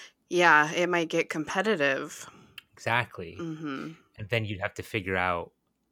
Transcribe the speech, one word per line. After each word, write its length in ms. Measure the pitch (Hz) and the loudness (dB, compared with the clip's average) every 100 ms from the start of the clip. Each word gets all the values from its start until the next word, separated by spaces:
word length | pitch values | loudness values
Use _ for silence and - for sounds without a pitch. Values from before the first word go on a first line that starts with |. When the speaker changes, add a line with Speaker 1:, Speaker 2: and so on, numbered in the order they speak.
| - _ _ | -20 _ _
Speaker 1:
Yeah, 420 | 175 175 151 151 | 4 8 8 6
it 180 | 165 175 | 2 2
might 200 | 175 160 | 2 0
get 200 | 165 - | 0 -2
competitive. 1000 | 170 151 190 196 196 139 135 147 - - - - - - | -4 -2 -2 0 2 2 0 -4 -12 -18 -20 -20 -20 -20
Speaker 2:
Exactly. 640 | - - 120 120 - 85 87 | -10 0 0 0 -6 -12 -10
Speaker 1:
Mm-hmm. 520 | 170 156 156 135 151 160 _ - | -10 -8 -8 -8 -10 -14 _ -16
Speaker 2:
And 120 | 107 | -4
then 140 | 117 107 | -2 -2
you'd 140 | 98 | -4
have 120 | 101 - | -6 -8
to 80 | |
figure 320 | - 117 92 95 | -6 -6 -2 0
out 360 | 92 87 85 _ _ _ _ | 0 -2 -6 _ _ _ _